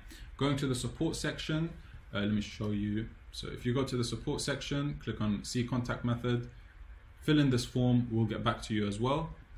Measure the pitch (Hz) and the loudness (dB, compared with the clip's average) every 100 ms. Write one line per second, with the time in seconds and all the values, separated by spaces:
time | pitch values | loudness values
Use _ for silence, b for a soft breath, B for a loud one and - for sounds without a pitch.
0 | B B B - 143 139 139 123 120 - | B B B 0 2 2 0 0 -2 -2
1 | 160 - 151 - - 156 165 B B B | -2 0 -2 -2 -2 0 -2 B B B
2 | - 101 104 107 - - 107 104 104 104 | -6 -2 2 2 0 -4 -2 0 0 -2
3 | 117 - - - - - 123 131 123 123 | -4 -8 -14 -10 -8 -2 0 2 2 0
4 | 117 117 147 143 - 143 - 143 143 147 | -2 -2 -2 -2 -2 -2 -2 0 0 -2
5 | - - 107 101 - 127 120 123 120 117 | -4 0 0 0 0 -2 0 0 0 0
6 | 120 120 123 120 120 B B B B B | 0 0 2 0 -2 B B B B B
7 | - - - 151 139 123 - 127 123 123 | -18 -4 4 6 6 4 2 2 6 6
8 | 120 113 110 107 113 110 - 107 101 101 | 4 2 2 2 0 0 0 2 2 2
9 | 123 151 160 - - | 2 2 -2 -8 -16